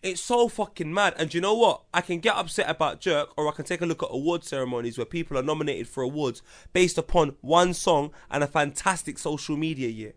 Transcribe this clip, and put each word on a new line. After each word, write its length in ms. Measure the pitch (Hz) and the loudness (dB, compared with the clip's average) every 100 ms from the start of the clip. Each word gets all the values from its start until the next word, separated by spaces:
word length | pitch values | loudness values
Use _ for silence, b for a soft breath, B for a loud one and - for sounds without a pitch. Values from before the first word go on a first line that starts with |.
It's 200 | 190 180 | -6 -8
so 260 | - 240 233 | 0 2 2
fucking 460 | - 202 - 156 | 2 -6 -4 -4
mad. 200 | 180 202 - | 2 2 2
And 120 | 160 | -2
do 80 | 170 | 0
you 40 | |
know 140 | 185 220 | 0 4
what? 260 | 220 - _ | 4 2 _
I 60 | 175 | -4
can 200 | 175 175 | -2 0
get 180 | 214 202 | 2 0
upset 320 | 180 - 196 | -2 -2 -2
about 320 | 160 151 85 | 0 -2 0
Jerk, 280 | - 147 147 - | 0 0 0 -2
or 140 | 151 | -2
I 20 | |
can 140 | 147 143 | -2 -6
take 160 | 180 | -4
a 40 | 175 | -2
look 160 | 160 | -2
at 60 | - | -4
award 340 | 127 147 170 - | -2 0 -2 -2
ceremonies 520 | 139 127 123 120 117 | -4 -2 -2 -4 -4
where 60 | 113 | -6
people 320 | 170 160 135 | -4 -4 -2
are 60 | |
nominated 460 | 135 156 151 123 120 | -2 -2 -2 -4 -6
for 140 | - | -4
awards 380 | 127 147 143 117 B B B | -4 -2 -4 -4 B B B
based 260 | 180 185 - | 4 4 4
upon 380 | 160 180 151 135 | 2 4 4 0
one 320 | 123 170 180 | 2 4 4
song 380 | 175 - 160 147 B B | 2 2 2 2 B B
and 100 | 143 143 | -2 0
a 20 | |
fantastic 720 | 160 147 139 - 180 - - | 0 0 0 -2 -2 -4 -8
social 400 | 165 147 - 147 | -6 -6 -4 -4
media 320 | 160 147 123 | -2 -4 -6
year. 240 | 113 107 | -6 -12